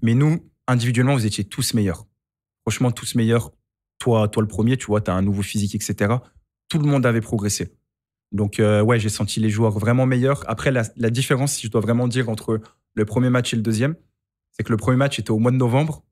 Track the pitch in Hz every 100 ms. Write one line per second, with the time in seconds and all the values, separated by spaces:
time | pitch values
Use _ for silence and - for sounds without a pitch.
0 | 117 120 147 165 - _ - 123 117 120
1 | 127 139 107 104 101 - 127 120 101 82
2 | - _ _ _ _ _ - 110 127 120
3 | - 123 113 117 - _ _ _ _ _
4 | - 113 104 107 107 95 113 131 - 104
5 | 101 92 98 98 95 107 101 107 - 101
6 | 101 120 - _ _ _ _ 165 147 139
7 | 120 117 110 113 104 - 90 _ _ _
8 | _ _ _ 101 104 - 107 104 107 120
9 | 107 - 104 - 110 107 113 104 110 123
10 | 131 127 131 139 - 110 - 127 107 -
11 | 117 117 127 135 139 - 110 117 104 117
12 | 123 120 117 107 - 110 107 _ _ -
13 | 104 110 127 123 120 117 110 110 131 165
14 | _ _ _ _ _ _ 104 113 113 127
15 | 139 - 107 110 117 127 123 127 156 151
16 | _